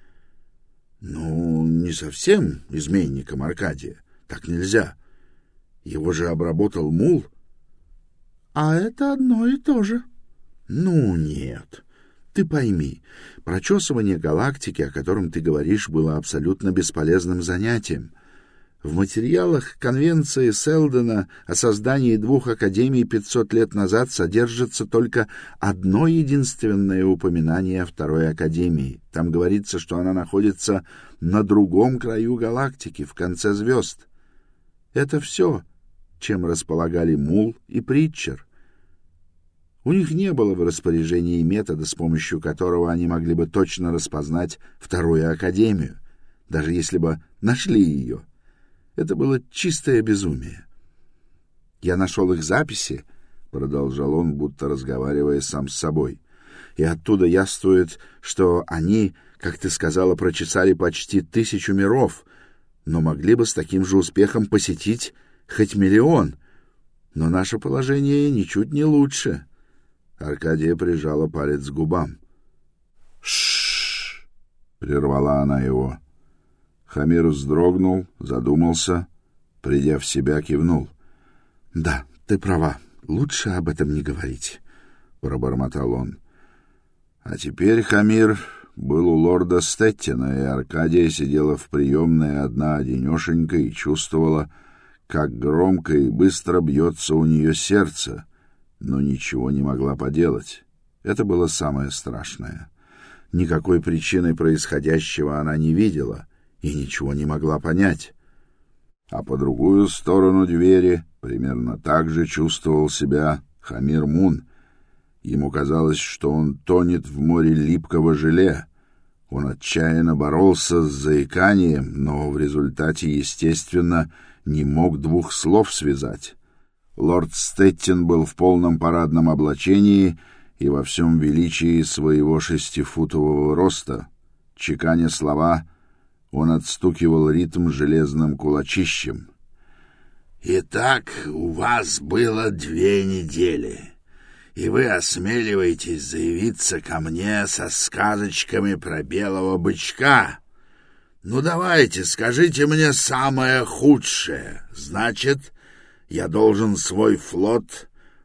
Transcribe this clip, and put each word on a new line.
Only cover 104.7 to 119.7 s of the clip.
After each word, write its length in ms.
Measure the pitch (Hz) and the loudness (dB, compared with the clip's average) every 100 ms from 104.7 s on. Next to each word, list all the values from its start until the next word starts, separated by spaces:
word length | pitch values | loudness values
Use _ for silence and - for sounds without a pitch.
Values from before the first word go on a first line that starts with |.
| 73 76 80 78 - 73 76 | -4 0 0 -2 -4 -4 -2
она 160 | 76 78 | -2 0
не 180 | 78 | 2
видела — 520 | 85 110 76 58 55 - _ _ _ 76 | 2 2 0 -6 -8 -14 _ _ _ -8
и 80 | |
ничего 400 | 73 67 - 71 | -6 -8 -6 -4
не 100 | 71 | -4
могла 340 | 73 76 78 76 | -4 -2 -2 -2
понять. 560 | 80 87 98 80 - - _ - - _ _ _ _ _ _ | -2 0 0 -2 -8 -20 _ -20 -20 _ _ _ _ _ _
А 120 | - | -12
по 140 | - 65 | -6 -4
другую 520 | 67 60 82 98 98 | -2 2 4 6 4
сторону 580 | - - 95 95 95 90 | 0 2 4 6 6 4
двери 580 | 85 92 92 90 85 82 _ | 4 6 6 6 2 -2 _
примерно 580 | 62 58 65 62 60 55 | -8 -6 -4 -4 -4 -6
так 320 | 76 80 80 | 0 0 2
же 160 | 80 80 | 0 -2
чувствовал 600 | 78 80 - - 76 76 | 0 -2 -2 0 2 2
себя 540 | - 71 73 78 73 - _ | 0 0 0 0 -2 -6 _
Хамир 460 | - 60 69 78 73 | -12 -4 0 0 2
Мун. 420 | 82 92 76 - _ _ _ _ _ _ _ | 2 2 2 -6 _ _ _ _ _ _ _
Ему 280 | - 71 69 | -6 -2 -2
казалось, 480 | 73 71 80 78 76 | -2 0 2 2 0
что 340 | - - 71 | -4 -4 -2
он 260 | 78 76 67 | 0 -2 -2
тонет 480 | - 90 87 87 71 | 2 2 4 0 -4
в 140 | 71 | -2
море 340 | 78 85 80 | 2 4 4
липкого 600 | 80 76 82 80 82 82 | 4 2 0 0 0 2
желе. 520 | 76 80 85 95 67 - _ _ _ _ _ - | 2 2 4 4 2 -6 _ _ _ _ _ -10
Он 200 | 67 69 | -6 -4
отчаянно 640 | 65 - | -6 -4